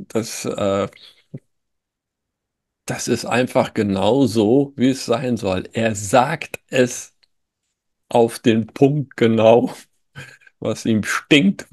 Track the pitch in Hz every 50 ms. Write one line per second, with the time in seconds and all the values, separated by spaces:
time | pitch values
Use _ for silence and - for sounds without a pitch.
0 | - - - 113 107 - - - - 123 - - 104 98 98 101 95 - - _
1 | - - _ _ _ _ - 143 - _ _ _ _ _ _ _ _ _ _ _
2 | _ _ _ _ _ _ _ _ _ _ _ _ _ _ _ _ _ - - 113
3 | - - 123 117 - - - 120 127 123 - 131 110 - - - 107 101 98 95
4 | 92 101 117 139 139 113 104 113 107 104 120 139 143 139 139 - 117 131 131 131
5 | - - 117 117 - 127 120 101 - 98 92 92 - - _ 113 113 110 110 101
6 | 104 98 - 127 120 143 165 160 - - - - - _ - 131 127 123 - -
7 | - - _ _ _ _ _ _ _ _ _ _ _ _ _ _ _ _ _ _
8 | _ _ - 127 117 117 - - - 123 110 113 110 107 - - 143 135 147 151
9 | 131 - - - 120 113 113 110 110 110 117 120 - - - - - _ _ _
10 | _ _ _ - - - - _ _ _ _ _ - 110 110 - - - 113 107
11 | 101 - - - - _ 160 143 - 202 196 - - -